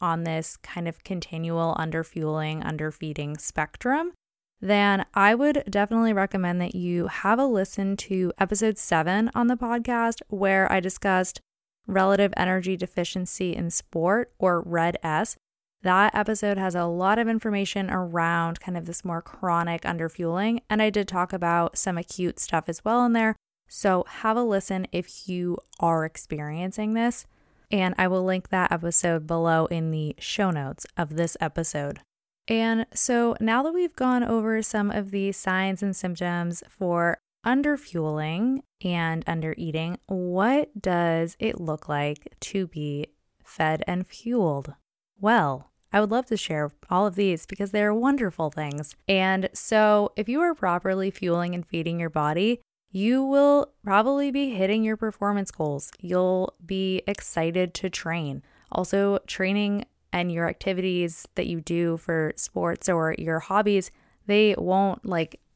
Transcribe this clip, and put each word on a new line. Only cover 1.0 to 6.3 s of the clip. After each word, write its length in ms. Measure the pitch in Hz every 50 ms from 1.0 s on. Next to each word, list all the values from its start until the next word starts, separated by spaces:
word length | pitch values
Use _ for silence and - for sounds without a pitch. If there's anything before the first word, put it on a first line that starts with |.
| -
continual 680 | - 190 175 - - - 160 165 165 165 165 165 165 160 -
underfueling, 800 | 160 160 156 165 165 - - 165 156 151 156 156 156 156 156 156 -
underfeeding 760 | - 156 151 156 156 151 - - 156 147 - 147 147 151 151
spectrum, 720 | - - - - 151 - - - - 240 269 302 330 359 349 _ _ _ _ _ _ _ _ -
then 460 | - 190 208 202 202 202 196 190 - - -
I 200 | 208 196 208 226
would 300 | 233 277 294 285 294 - -
definitely 440 | 190 202 202 208 226 226 233 226 214
recommend 460 | 196 190 196